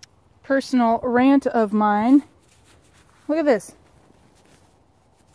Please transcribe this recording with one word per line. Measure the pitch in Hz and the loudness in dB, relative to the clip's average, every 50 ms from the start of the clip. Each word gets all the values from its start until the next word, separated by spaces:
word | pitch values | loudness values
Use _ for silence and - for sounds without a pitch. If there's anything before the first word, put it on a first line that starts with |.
| - - _ _ _ _ _ _ _ | -20 -20 _ _ _ _ _ _ _
Personal | - 277 269 254 - - 254 240 226 226 226 - | -4 -4 -4 -4 -2 -2 0 0 0 0 -2 -4
rant | 254 240 247 254 269 277 277 - | -2 -2 0 2 4 4 2 2
of | 254 - 233 220 208 208 | 0 -2 -2 -2 -2 0
mine. | 214 214 208 208 208 214 240 269 294 - - _ _ _ _ _ _ _ _ _ _ _ _ _ _ _ _ _ _ _ | 0 0 0 0 0 2 2 2 2 2 0 _ _ _ _ _ _ _ _ _ _ _ _ _ _ _ _ _ _ _
Look | - 294 320 | -6 -4 -2
at | 320 | 0
this. | 294 247 202 - - - _ _ _ _ _ _ _ _ _ _ _ _ _ _ _ _ _ _ _ _ _ _ _ _ _ _ _ _ _ _ _ - | 0 0 0 -2 -8 -20 _ _ _ _ _ _ _ _ _ _ _ _ _ _ _ _ _ _ _ _ _ _ _ _ _ _ _ _ _ _ _ -20